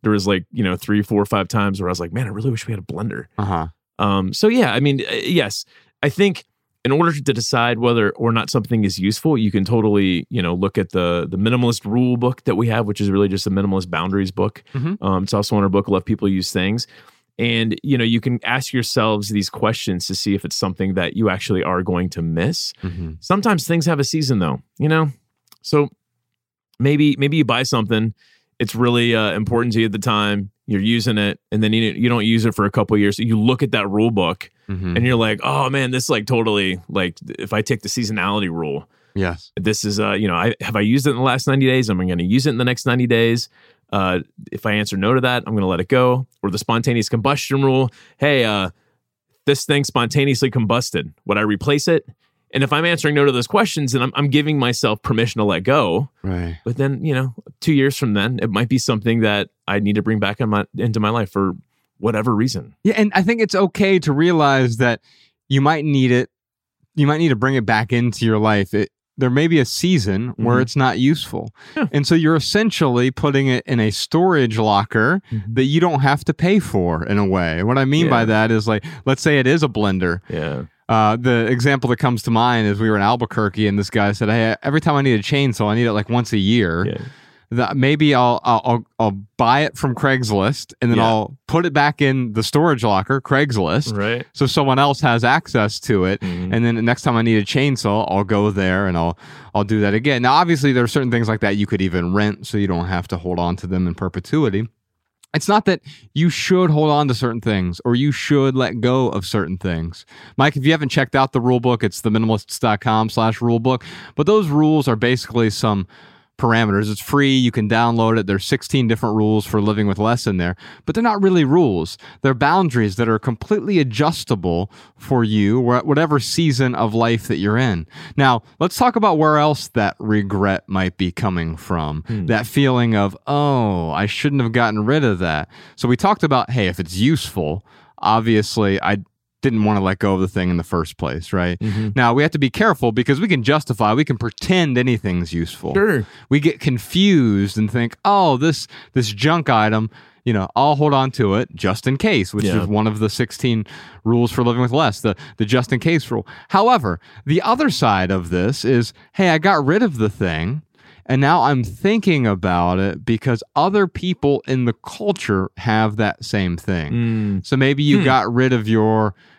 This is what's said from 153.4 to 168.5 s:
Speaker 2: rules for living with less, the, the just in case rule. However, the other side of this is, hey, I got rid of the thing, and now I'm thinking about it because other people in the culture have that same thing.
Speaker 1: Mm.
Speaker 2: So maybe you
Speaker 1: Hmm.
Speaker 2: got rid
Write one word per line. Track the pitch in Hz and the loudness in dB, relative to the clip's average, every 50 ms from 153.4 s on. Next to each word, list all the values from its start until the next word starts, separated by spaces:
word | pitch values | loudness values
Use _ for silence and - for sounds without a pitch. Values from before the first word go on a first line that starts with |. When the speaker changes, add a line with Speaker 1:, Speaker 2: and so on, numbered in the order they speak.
| - 127 117 110 104 - - - - - - - - | -2 -2 0 -2 -4 -6 -10 -20 -20 -20 -16 -6 -2
Speaker 2:
rules | 110 117 120 120 113 - | 0 2 2 2 0 0
for | - 123 | 0 0
living | 120 117 123 127 | 0 2 0 0
with | 117 120 | 0 0
less, | 147 160 123 98 - - | 2 0 0 0 -2 -2
the, | 110 95 - - - - | -2 -2 -4 -6 -12 -6
the | - 110 | -6 -2
just | 104 123 127 123 - 139 | 0 0 0 0 0 -2
in | 117 | -2
case | - 165 170 156 - - | 0 0 0 -2 -2 -4
rule. | 120 110 107 - - - - - | -6 -6 -6 -8 -14 -20 -8 -2
However, | - 196 220 240 254 214 131 98 85 - _ - - - - | 2 2 4 4 4 2 2 -2 -4 -6 _ -14 -20 -12 -4
the | 139 156 180 - | -2 -2 0 0
other | 160 - 254 302 262 | 0 0 0 0 0
side | 160 - 156 117 101 95 92 90 | 0 2 2 2 2 2 2 0
of | 98 92 85 82 | 0 -2 -2 -2
this | 87 90 90 110 139 - - | -2 0 0 0 -2 -2 0
is, | 113 135 120 113 - - _ _ _ - | 0 2 2 0 -2 -6 _ _ _ -2
hey, | - 190 180 | 0 2 2
I | 160 | 2
got | 156 156 196 196 156 135 | 2 2 2 2 2 2
rid | 135 165 214 247 | 2 2 2 2
of | 208 143 113 | 0 0 0
the | 110 104 | -2 -2
thing, | - - 107 90 80 78 82 95 135 156 - _ _ _ _ - - - - | -2 -2 -2 -2 -2 -2 -4 -4 -4 -6 -8 _ _ _ _ -20 -20 -14 -6
and | - 131 131 | -2 0 2
now | 139 143 170 175 120 | 2 4 4 4 4
I'm | 135 143 127 120 | 2 2 0 -2
thinking | - - - - 190 220 233 202 202 165 143 123 | -4 -4 -2 0 0 0 2 2 2 2 2 2
about | 110 98 90 90 95 90 87 87 87 90 92 | 0 0 0 0 0 0 2 2 2 0 0
it | 98 98 82 - 101 | 0 -2 -4 -6 -4
because | 120 113 107 - 131 120 110 - - - | -4 -4 -2 0 -2 -2 -2 -4 -4 -2
other | 143 156 190 196 214 196 | 0 0 2 2 2 0
people | 175 - - - 185 180 - - 143 143 - - - | 0 -2 -4 -4 -4 -4 0 0 0 0 0 -2 -2
in | 131 131 123 | -2 0 0
the | 120 107 | 0 -2
culture | _ - - - - 214 208 196 - - - 104 95 95 98 _ - | _ -6 -18 -14 -6 -4 -4 -4 -2 -2 -2 0 0 0 -2 _ -6
have | - 110 107 110 110 107 104 | -2 0 2 2 2 0 0
that | 107 110 101 - - - | -2 -2 -2 -4 -6 -8
same | - - 104 95 90 87 | -4 -2 -2 -2 -2 -2
thing. | 87 - - 95 85 78 73 117 | -4 -4 -4 -4 -4 -4 -4 -4
Speaker 1:
Mm. | 120 117 117 113 110 107 104 101 95 - | -4 -2 -2 -2 -2 -2 -2 -4 -4 -4
Speaker 2:
So | - 143 131 | -2 0 2
maybe | 135 135 143 139 147 | 2 2 2 2 2
you | 147 143 139 | 2 2 2
Speaker 1:
Hmm. | 175 | 4
Speaker 2:
got | 135 131 127 101 107 120 | 4 2 2 2 0 2
rid | 123 127 131 | 2 2 2